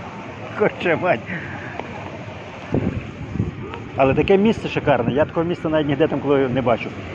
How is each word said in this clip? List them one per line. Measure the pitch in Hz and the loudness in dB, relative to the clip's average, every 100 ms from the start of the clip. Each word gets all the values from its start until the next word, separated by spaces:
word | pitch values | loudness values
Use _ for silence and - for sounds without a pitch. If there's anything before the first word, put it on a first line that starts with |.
| - - - - - - | -12 -12 -12 -12 -8 2
Хоче | 208 - 180 143 | 2 2 0 2
мать. | 269 - - 175 - - - - - - - - - - - - - - - - - - - - - - - - - - | 2 0 -2 -8 -8 -10 -10 -10 -10 -10 -10 -10 -12 -12 -12 -14 -4 -2 -2 -4 -6 -10 -8 -4 -4 -6 -8 -10 -4 2
Але | 135 | 4
таке | 135 151 196 | 4 6 6
місце | 214 208 160 | 6 2 -2
шикарне, | - 135 127 120 | -2 2 4 4
я | 123 151 | 2 2
такого | 170 165 | 0 -2
місця | 175 170 | 0 0
навіть | 156 147 | 2 2
ніде | 139 156 | 4 2
там | 147 | 2
коли | 131 139 135 | 2 4 4
не | 123 | 2
бачив. | 123 113 - - - | 2 2 0 -10 -10